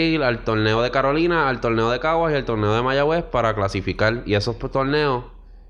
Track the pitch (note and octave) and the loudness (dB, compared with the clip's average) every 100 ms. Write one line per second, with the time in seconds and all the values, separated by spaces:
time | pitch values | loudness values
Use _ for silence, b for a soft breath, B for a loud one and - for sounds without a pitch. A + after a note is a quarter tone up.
0 | E3 D#3+ B2+ A2+ - G#2+ A2 A2+ B2+ C3+ | 2 2 0 -2 0 2 2 2 0 0
1 | C3+ D3+ F3 E3+ C#3 A#2+ A#2 A2+ A2+ B2 | 0 2 2 2 0 0 0 2 2 0
2 | D#3+ E3 E3 C#3+ A#2+ A2 G#2 A2+ B2+ C3+ | 0 0 0 0 -2 0 0 2 2 2
3 | D3 E3 E3 B2 A2+ G#2 G2 G2 F#2+ - | 2 0 -2 0 0 0 -2 -2 -4 0
4 | G#2+ A#2 - G2+ G#2 G#2+ C3 C3+ C3+ D3+ | 0 0 0 -2 0 -6 -4 -2 0 0
5 | D3 B2 A#2+ - b b | 0 -2 -6 -18 b b